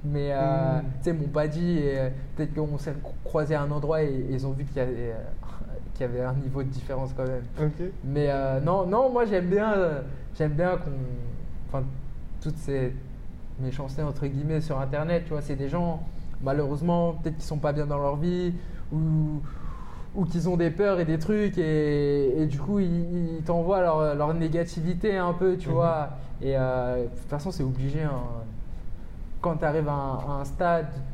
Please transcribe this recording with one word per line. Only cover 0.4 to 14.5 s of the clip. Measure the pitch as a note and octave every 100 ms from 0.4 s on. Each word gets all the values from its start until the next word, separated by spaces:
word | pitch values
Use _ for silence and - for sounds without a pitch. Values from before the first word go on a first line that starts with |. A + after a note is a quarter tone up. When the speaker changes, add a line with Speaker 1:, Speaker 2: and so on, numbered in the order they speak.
| C3+ C3+ C3 C3
Speaker 2:
Hmm. | - -
Speaker 1:
tu | F3
sais, |
m'ont | E3 C#3+
pas | D3+ D3+
dit, | D3+ F3 E3
et, | C#3+ C3+
euh, | C3 C3+ - -
peut-être | D3+
qu'on | D#3 D3+ D3
s'est | D#3 D3 - -
croisés | - D#3 D3
à | D3+
un | C#3+
endroit | D3 C#3+ D#3+
et, | D3
et | C3 C3
ils | C3+ C3+
ont |
vu | C3+
qu'il | C#3 C3+
y |
avait, | B2+ A#2 A#2+
euh, | A2+ A2+ - - -
<laughs> | - - -
qu'il | - B2
y |
avait | B2
un | B2+
niveau | C3 C3+ C#3
de | C3+
différence | C3+ - C3 C3
quand | - C3
même. | B2+ A#2+ -
Speaker 2:
Ok. | D3+ D3+ F3+ -
Speaker 1:
Mais, | C3+ C#3+ C#3+
euh, | C#3 C3+ C3
non, | D#3 F#3+ F3+
non, | G#3+ C4
moi | A#3+ A#3
j'aime | F#3+ F3
bien, | G3+ A3
euh, | G3+ F3 D3 C3+ - - -
j'aime | D3+
bien | D3 F3+ F3
qu'on, | D#3 C3+ B2+ B2 A#2+ - - - -
enfin, | C3+ C3+ C3+ - - - -
toute | D#3 D3+
cette | - C3+ B2+ C3 - - - - - -
méchanceté | C3 B2+ C3+ C#3+
entre | D3+ - C#3
guillemets | C3+ D3+